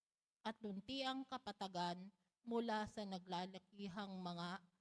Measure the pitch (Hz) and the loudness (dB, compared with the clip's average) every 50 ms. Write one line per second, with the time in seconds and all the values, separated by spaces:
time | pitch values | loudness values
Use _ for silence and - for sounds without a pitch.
0 | _ _ _ _ _ _ _ _ - 220 226 - 220 208 190 196 - - 262 269 | _ _ _ _ _ _ _ _ -4 -4 -2 -2 -2 -2 -2 -2 -2 0 0 2
1 | 262 262 262 269 262 - 269 247 - 208 202 - 202 214 185 175 175 175 175 180 | 2 2 2 0 -2 -2 -4 -4 -4 -6 -4 -2 -4 0 2 2 4 4 2 0
2 | 185 202 - _ _ _ _ _ - 233 233 233 233 233 214 214 214 208 - 226 | -4 -10 -14 _ _ _ _ _ -2 2 2 4 4 4 4 2 2 0 -2 -4
3 | 208 196 190 180 180 185 180 175 185 190 190 185 - _ - 202 202 190 170 214 | -2 -2 -2 -4 -2 0 0 0 0 0 -4 -8 -12 _ -8 -6 -6 -4 -2 -2
4 | 202 196 190 185 180 175 175 170 170 175 185 196 - - _ _ | -2 -2 -2 -2 -2 -2 -2 -2 -2 -2 -2 -4 -8 -14 _ _